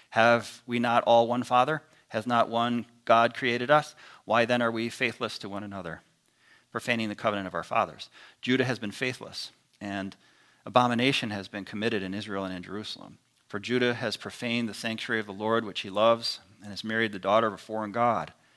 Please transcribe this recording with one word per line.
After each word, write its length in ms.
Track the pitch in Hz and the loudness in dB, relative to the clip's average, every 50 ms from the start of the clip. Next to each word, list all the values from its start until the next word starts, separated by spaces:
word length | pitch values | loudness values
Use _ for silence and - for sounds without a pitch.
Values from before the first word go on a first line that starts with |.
| _ - | _ -2
Have 500 | - 113 113 120 120 117 110 - - - - | 2 4 6 6 6 4 0 -4 -14 -14 -8
we 140 | 120 120 120 | -4 -2 -2
not 240 | 120 120 117 120 - | 0 2 2 4 6
all 240 | - 117 117 117 113 | 6 6 6 6 4
one 160 | 120 123 - | 0 0 4
Father? 380 | - 127 127 131 147 156 147 - _ _ _ _ - | 6 6 6 6 4 2 -4 -6 _ _ _ _ -6
Has 180 | - 110 110 | -6 -4 -2
not 220 | 123 120 117 - - | 2 4 4 4 4
one 360 | 113 117 120 120 120 117 107 - _ _ - | 2 0 2 2 0 -2 -6 -8 _ _ 4
God 300 | - 113 117 117 120 - | 6 6 6 6 4 2
created 360 | - 135 120 117 120 123 131 | -2 -2 -2 0 0 2 4
us? 240 | 151 151 147 - - - - - - - - | 4 4 4 0 -14 -20 -20 -20 -20 -12 -4
Why 200 | - 107 120 117 | 0 2 2 4
then 160 | 113 123 120 | 4 2 2
are 120 | 120 117 | 2 0
we 160 | 113 113 117 113 | 0 -2 -4 -4
faithless 500 | - - 131 113 - - 123 107 - - | -4 -2 -2 -2 -2 -4 -6 -6 -6 -8
to 100 | - 98 | -10 -10
one 140 | 98 101 | -10 -10
another, 400 | 104 98 101 98 87 82 80 - _ _ _ _ _ _ _ _ _ _ _ _ _ _ | -10 -10 -10 -10 -10 -10 -12 -12 _ _ _ _ _ _ _ _ _ _ _ _ _ _
profaning 380 | - 113 - 127 117 113 113 104 | -10 -6 -2 -2 -2 -2 -2 -4
the 40 | 104 | -6
covenant 320 | - - 107 104 101 95 | -2 -2 -2 -2 -2 -4
of 80 | 90 90 | -6 -6
our 80 | 82 | -8
fathers? 480 | - - 123 113 98 80 - - - - _ - - - _ _ | -6 -2 0 0 0 -2 -4 -14 -18 -20 _ -20 -20 -20 _ _
Judah 220 | - 123 127 127 120 | -2 0 0 0 0
has 160 | 131 120 120 | 0 -2 -4
been 100 | 110 104 | -6 -10
faithless, 600 | - - 131 127 123 - - - - - - - _ _ _ _ _ - | -6 -4 -6 -6 -6 -8 -12 -14 -14 -14 -14 -14 _ _ _ _ _ -14
and 360 | 104 101 101 98 98 98 - _ _ _ _ _ _ _ _ _ - | -10 -8 -8 -8 -8 -8 -12 _ _ _ _ _ _ _ _ _ -6
Abomination 640 | 107 98 123 123 123 120 113 127 139 135 - 123 107 | 2 2 4 4 4 2 2 2 0 0 0 -4 -4
has 180 | 104 98 98 - | -8 -8 -10 -10
been 160 | 110 101 92 | -12 -12 -12
committed 380 | - 113 104 110 117 113 98 | -10 -8 -4 -4 -2 -2 -2
in 120 | 95 92 98 | -4 -6 -8
Israel 300 | 107 98 107 98 98 95 | -8 -8 -6 -6 -6 -6
and 100 | 92 92 | -6 -8
in 80 | 90 | -10
Jerusalem. 560 | 90 90 92 107 101 - - - - - 104 _ _ _ _ _ _ - | -12 -12 -12 -12 -10 -12 -14 -16 -16 -20 -20 _ _ _ _ _ _ -12
For 120 | - 101 | -12 -10
Judah 340 | 101 113 123 123 123 123 120 | -4 -2 0 0 0 0 -2
has 220 | 120 131 107 - | -2 -6 -6 -6
profaned 520 | - - 101 - - 123 117 117 120 117 107 | -8 -10 -12 -10 -8 -6 -4 -2 -2 -2 -4
the 60 | 101 | -6
sanctuary 460 | - - 113 110 107 - - 117 110 | -6 -6 -6 -6 -6 -6 -4 -4 -4
of 60 | 104 | -4
the 60 | 104 | -6
Lord, 320 | 95 101 107 110 113 117 113 | -8 -6 -2 0 0 0 -2
which 160 | 98 - - | -4 -8 -8
he 100 | - 101 | -8 -4
loves, 500 | 95 104 110 117 117 113 117 - - - _ _ _ _ | 0 4 6 6 4 4 0 -8 -8 -10 _ _ _ _
and 80 | 107 104 | -16 -14
has 120 | 95 - | -12 -10
married 300 | - 110 113 113 113 107 | -6 -4 -2 -2 -2 -2
the 60 | 101 92 | -4 -4
daughter 280 | 98 98 104 113 113 | 0 2 4 4 4
of 60 | 107 | 2
a 60 | 98 - | -2 -6
foreign 340 | - - 107 110 107 104 | -12 -10 -8 -8 -6 -4
god. 400 | 98 117 120 120 110 87 78 - - _ _ _ _ | -2 0 2 2 2 0 -2 -8 -14 _ _ _ _